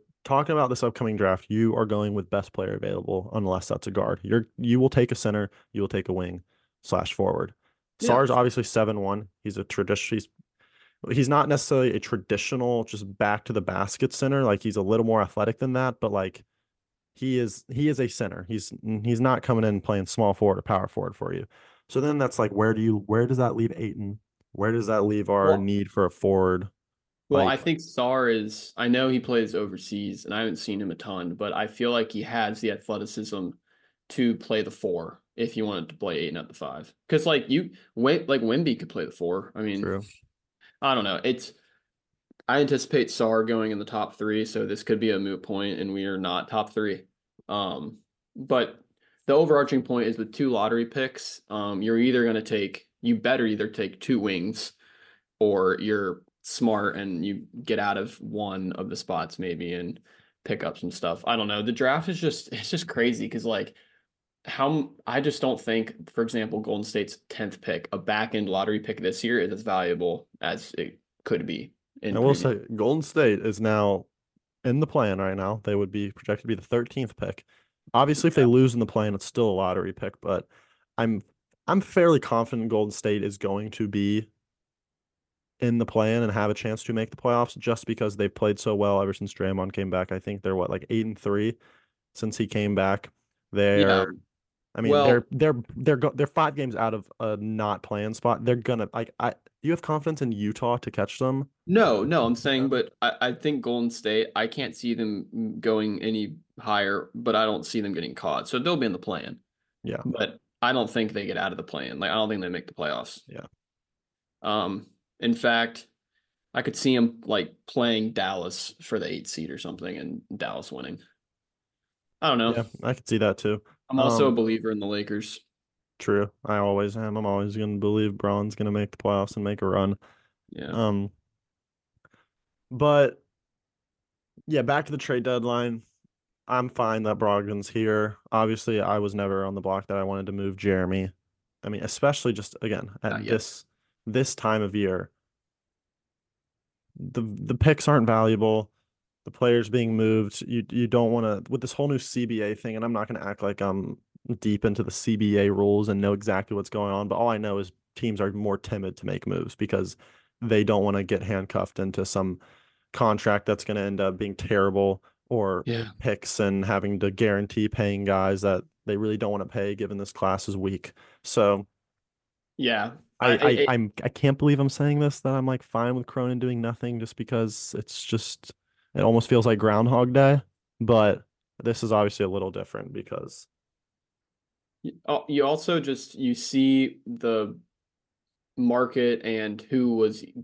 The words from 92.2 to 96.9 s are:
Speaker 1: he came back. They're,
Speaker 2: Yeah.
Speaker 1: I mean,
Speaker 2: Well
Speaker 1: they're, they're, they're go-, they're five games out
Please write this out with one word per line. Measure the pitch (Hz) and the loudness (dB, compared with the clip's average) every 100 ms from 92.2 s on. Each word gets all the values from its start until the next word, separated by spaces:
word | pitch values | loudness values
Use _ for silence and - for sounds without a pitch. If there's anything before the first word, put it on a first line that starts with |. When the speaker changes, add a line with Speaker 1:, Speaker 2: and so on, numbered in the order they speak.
| 110 - | -8 -2
Speaker 1:
he | 107 | -2
came | 107 104 | 0 0
back. | 98 95 98 - _ _ _ _ | 2 2 0 -4 _ _ _ _
They're, | 98 101 101 | 2 4 6
Speaker 2:
Yeah. | 98 95 92 - _ _ _ _ _ | 6 4 2 -4 _ _ _ _ _
Speaker 1:
I | - | -2
mean, | 120 | 4
Speaker 2:
Well | 147 139 | 6 6
Speaker 1:
they're, | 120 - | 6 2
they're, | 131 156 123 - - | 2 2 2 -4 -2
they're | 135 139 | 2 2
go-, | 147 - | 2 0
they're | 143 | 0
five | - 151 143 | 2 2 0
games | 131 107 | -4 0
out | 113 | 0